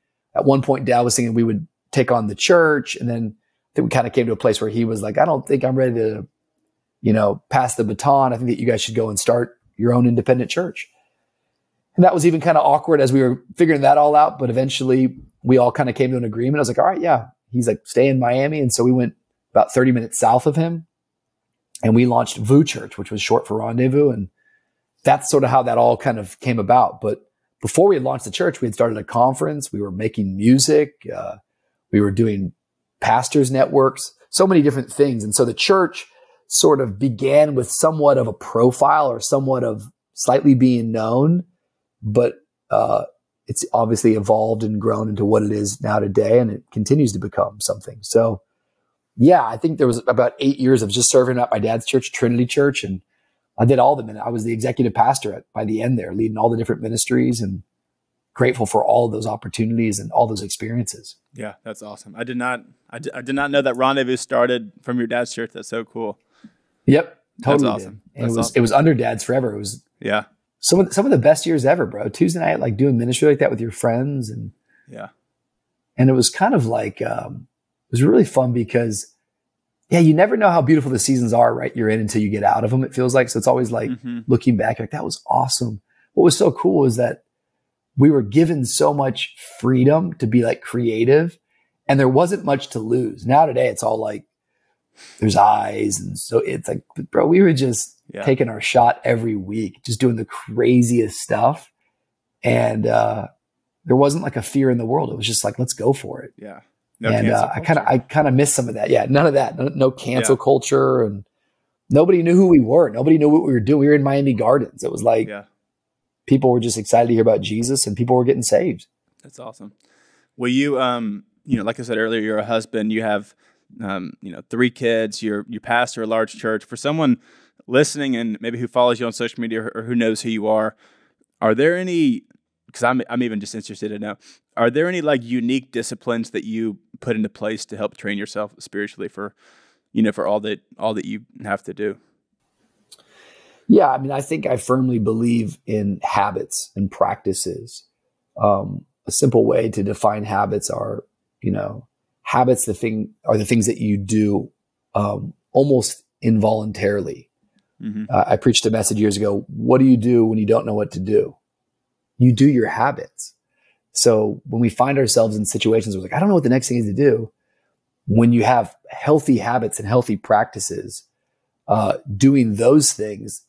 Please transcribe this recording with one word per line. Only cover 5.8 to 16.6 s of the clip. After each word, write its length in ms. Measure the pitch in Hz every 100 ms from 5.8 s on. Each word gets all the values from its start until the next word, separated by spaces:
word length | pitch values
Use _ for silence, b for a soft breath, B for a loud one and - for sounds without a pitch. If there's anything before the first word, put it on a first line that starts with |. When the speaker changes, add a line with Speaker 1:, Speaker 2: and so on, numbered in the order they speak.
| 127 117
Speaker 1:
to, 320 | 110 104 - _ _ _ _ _ _ _
you 120 | -
know, 280 | 107 104 - _
pass 260 | 135 123 -
the 80 | 110
baton. 480 | 104 143 139 131
I 20 | 117
think 140 | 123
that 100 | 104
you 80 | 117
guys 140 | 110
should 140 | - 113
go 140 | 110
and 80 | 101
start 400 | - 120 120 _ _ -
your 160 | 117
own 120 | 123 120
independent 460 | 120 135 127 113
church." 360 | - 180 - - _ _ _ _ _ _ _ _ _ _ -
And 80 |
that 100 | 180
was 140 | 180 170
even 140 | 160
kinda 200 | 170 156
awkward 380 | 139 151 - 151
as 120 | 131
we 80 | 135
were 180 | 127 127 - -
figuring 260 | 165 147
that 160 | 135 147
all 160 | 147
out. 240 | 147 156 -
But 120 | 123
eventually 640 | 120 131 - 131 131 127 - - _
we 160 | 123 127
all 140 | 120
kinda 220 | - 127
came 180 | 113 127
to 60 | 127
an 80 | 117
agreement. 320 | 110 127
I 40 | 147